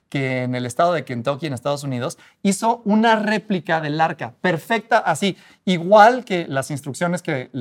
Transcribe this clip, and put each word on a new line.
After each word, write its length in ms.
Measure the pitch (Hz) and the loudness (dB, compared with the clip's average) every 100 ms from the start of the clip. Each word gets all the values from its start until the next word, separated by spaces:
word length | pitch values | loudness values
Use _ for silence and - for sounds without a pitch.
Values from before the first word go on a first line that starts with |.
| _ | _
que 340 | 143 131 127 | -6 -4 -4
en 140 | 127 123 | -4 -4
el 100 | 123 | -4
estado 260 | - 175 | 0 0
de 120 | 160 | 0
Kentucky, 420 | - 120 127 143 156 | -4 -6 -6 -4 -6
en 60 | |
Estados 320 | 123 143 143 | -6 -4 -6
Unidos, 340 | 139 123 135 - - _ | -6 -6 -6 -10 -20 _
hizo 400 | 196 196 226 240 | -2 0 0 -2
una 300 | 202 214 226 | 0 2 4
réplica 680 | 214 208 214 214 185 160 160 | 2 0 -4 -2 -4 -2 -2
del 200 | 151 151 | -2 0
arca, 340 | 165 - 117 - | 0 -2 -10 -4
perfecta 580 | 180 170 - 226 - 226 | -2 -2 -2 -4 0 0
así, 380 | 180 156 202 - - _ | 0 -2 -2 -4 -14 _
igual 600 | - 175 175 208 220 254 | -2 -2 6 8 8 6
que 240 | - 175 165 | -2 -4 -2
las 240 | 135 131 | -4 -4
instrucciones 500 | 139 143 120 175 175 | -8 -8 -4 -2 -2
que, 260 | - 135 127 131 | -4 -4 -6 -10